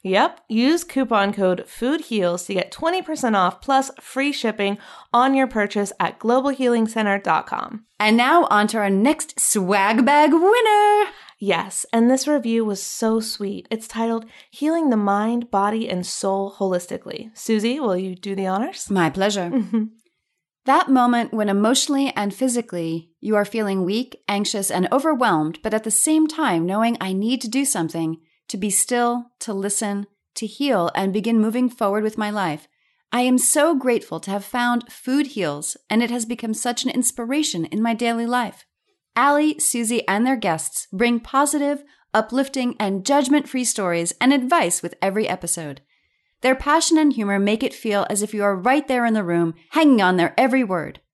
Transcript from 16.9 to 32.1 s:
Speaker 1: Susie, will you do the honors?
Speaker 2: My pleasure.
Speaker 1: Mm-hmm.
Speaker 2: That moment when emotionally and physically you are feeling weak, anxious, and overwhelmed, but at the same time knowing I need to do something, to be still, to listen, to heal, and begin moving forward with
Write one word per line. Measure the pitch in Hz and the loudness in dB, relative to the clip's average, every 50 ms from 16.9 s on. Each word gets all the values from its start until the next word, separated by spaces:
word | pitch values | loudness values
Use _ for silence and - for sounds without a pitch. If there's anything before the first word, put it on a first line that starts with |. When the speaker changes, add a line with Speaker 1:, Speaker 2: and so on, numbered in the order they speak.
| - - _ - - - - - _ | -12 -12 _ -12 -14 -12 -14 -16 _
Speaker 1:
Susie, | - - - 220 214 208 233 254 311 | -12 -2 -2 0 0 0 0 -2 -2
will | 285 220 185 | -2 -2 -2
you | 180 190 190 185 | -2 -4 -6 -10
do | 180 - 202 196 | -10 -10 -8 -6
the | 196 190 | -4 -4
honors? | 185 185 196 240 330 - - - - | -2 -2 -2 -4 -6 -8 -12 -8 -4
Speaker 2:
My | 202 185 170 160 | 0 0 0 0
pleasure. | - 190 190 208 202 202 180 175 | 0 0 -2 0 0 -2 -4 -2
Speaker 1:
Mm-hmm. | 262 254 208 180 - 220 214 220 - _ _ _ _ _ _ _ _ _ _ _ _ _ _ | -2 -4 -2 -2 -2 -4 -4 -4 -10 _ _ _ _ _ _ _ _ _ _ _ _ _ _
Speaker 2:
That | 262 277 330 359 - | 2 2 2 4 4
moment | 269 254 240 240 240 233 226 - - | 4 4 4 4 2 0 0 -2 -2
when | 220 214 208 | -2 0 0
emotionally | 196 202 208 220 269 277 - - 285 277 277 269 - | 2 2 2 2 2 2 0 0 0 0 0 -2 -2
and | - 208 202 | -4 -4 -4
physically | 196 - 262 262 233 240 233 233 - 175 165 165 165 170 165 _ _ _ | -4 -2 -2 -2 -2 -2 -6 -6 -8 -6 -6 -4 -6 -6 -8 _ _ _
you | - 208 214 | -4 0 0
are | 208 208 | 0 0
feeling | 202 - 226 214 196 196 190 185 | 0 -2 -4 -2 -2 -2 -2 0
weak, | 175 202 226 254 - - _ _ - | 0 -2 -2 -4 -6 -12 _ _ -4
anxious, | 202 202 202 - - 202 196 - | -2 -2 -2 -2 -4 -4 -4 -2
and | - 180 185 - | -2 -2 0 2
overwhelmed, | - 277 277 330 302 240 247 220 180 156 151 156 170 - - | 0 0 2 0 0 2 2 2 2 0 0 -4 -6 -6 -6
but | 220 214 | -2 -2
at | 220 | -2
the | 220 220 | -2 -2
same | 214 - - 311 311 320 311 302 | -2 0 2 2 4 2 2 2
time | 311 - 311 247 180 165 165 | 0 -2 -2 0 0 0 0
knowing | 180 196 214 226 233 233 - | 0 0 0 0 0 0 -2
I | 185 190 | -4 -4
need | 190 190 208 226 - 220 | -4 -2 -2 -2 -2 -2
to | - 220 | -4 -4
do | 226 269 277 | -2 -2 0
something, | 269 - 196 165 156 - 165 165 160 160 165 _ _ _ _ _ - | 0 -2 -2 -4 -4 -4 -4 -4 -4 -6 -8 _ _ _ _ _ -12
to | - | -8
be | 196 202 208 | -6 -4 -2
still, | 190 - - - 247 240 240 240 240 247 240 _ _ _ | 0 -2 0 0 0 0 2 0 0 -2 -6 _ _ _
to | - - | -10 -8
listen, | 202 196 196 202 202 - 226 208 202 202 202 _ _ _ _ _ _ | -6 -4 -4 -4 -4 -4 -4 -4 -4 -6 -8 _ _ _ _ _ _
to | - 226 | -10 -10
heal, | 208 - - 277 285 247 190 170 170 - | -10 -6 -4 0 0 2 2 2 0 0
and | - 196 196 | -2 -2 0
begin | 185 214 190 226 233 220 | -2 -2 0 2 2 2
moving | 214 220 214 254 254 240 | 2 2 0 0 0 -2
forward | 247 - 226 202 196 214 214 | -2 -2 -2 0 0 0 -2
with | 214 | -2